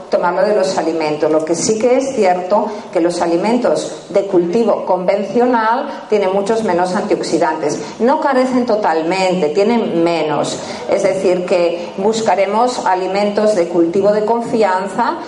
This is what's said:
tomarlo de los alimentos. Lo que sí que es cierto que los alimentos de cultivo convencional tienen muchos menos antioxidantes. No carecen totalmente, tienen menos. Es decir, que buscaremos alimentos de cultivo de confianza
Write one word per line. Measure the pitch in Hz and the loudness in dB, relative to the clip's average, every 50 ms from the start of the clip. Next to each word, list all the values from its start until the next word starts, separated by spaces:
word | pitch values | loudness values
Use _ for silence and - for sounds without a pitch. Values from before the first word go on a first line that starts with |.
| - - | -6 -2
tomarlo | - 196 180 175 175 190 190 | -2 0 0 0 2 2 2
de | 214 208 | 2 2
los | 196 190 - - - | 2 2 0 0 -2
alimentos. | 156 160 160 165 156 151 151 147 160 151 | -2 -2 -2 -2 -2 -2 -2 0 0 2
Lo | 156 156 156 | 2 0 0
que | - 170 | 0 -2
sí | 165 - - 220 214 | -2 0 0 0 2
que | 254 247 247 269 | 2 2 2 2
es | 277 269 - | 2 0 0
cierto | - 208 185 180 180 180 - 202 208 226 214 - - - - - | 0 2 2 2 0 0 0 0 0 0 -2 -6 -10 -12 -4 -2
que | 180 | 0
los | 165 175 170 - 180 | 0 0 0 0 0
alimentos | 170 170 170 190 208 240 254 - 185 151 - - - - - - - | 0 0 0 2 2 0 2 2 2 0 0 -2 -6 -10 -12 -14 -2
de | 175 202 202 | 0 0 0
cultivo | - - 349 349 175 - 233 233 208 175 - - | 2 2 2 2 2 2 2 2 2 2 0 0
convencional | - 190 180 180 180 196 208 214 208 - 240 240 254 254 233 220 220 233 262 294 - - - - - | -2 -2 0 0 0 0 0 -2 -2 0 0 2 2 2 2 2 2 0 0 -2 -6 -8 -12 -6 -2
tienen | 214 208 196 185 190 | 0 0 0 0 0
muchos | 202 202 196 226 226 226 | 0 0 0 0 0 0
menos | 202 175 175 180 180 180 | 0 0 0 0 0 0
antioxidantes. | 208 196 - 180 151 - - 180 160 170 156 156 160 170 156 143 - - - - - | -2 0 0 -2 -2 0 -2 0 0 0 0 0 -2 -2 -4 -4 -4 -8 -10 -6 -2
No | 214 240 285 311 | 0 2 2 2
carecen | 320 294 269 254 254 254 254 254 240 | 0 0 2 2 0 2 2 0 0
totalmente, | 240 214 208 214 185 165 165 160 165 185 190 190 185 180 - 151 147 | 2 0 0 0 0 0 0 0 0 0 0 0 0 0 0 0 0
tienen | 151 196 202 214 240 233 214 - 156 170 165 | 2 2 2 2 2 0 0 0 0 0 0
menos. | 170 170 160 156 156 147 143 - - - - - - - - - - | 2 0 0 -2 -2 -2 -2 -2 -4 -4 -8 -8 -10 -10 -10 -4 -2
Es | 165 202 196 | -2 0 2
decir, | 190 180 - - 196 180 180 180 | 0 0 2 2 0 0 0 0
que | - 196 180 175 170 170 - - - - - | 0 0 2 2 0 0 -2 -8 -10 -8 -2
buscaremos | 190 208 220 220 - - 180 190 196 196 202 220 240 247 247 - - | -2 0 0 0 0 0 2 2 0 0 2 0 0 0 0 -2 -2
alimentos | 180 185 180 185 185 190 202 208 208 202 220 214 208 214 | 0 0 0 -2 -2 -2 0 -2 0 0 0 2 2 2
de | 185 170 170 | 2 0 0
cultivo | 170 175 170 170 175 202 190 202 | 2 2 2 2 2 2 2 2
de | 208 214 214 | 2 2 2
confianza | 214 226 233 233 - - 226 214 190 185 185 196 196 - 240 233 269 330 330 - | 0 0 0 -2 -2 0 2 2 2 2 0 -2 -4 -2 -2 -2 -2 -2 -6 -10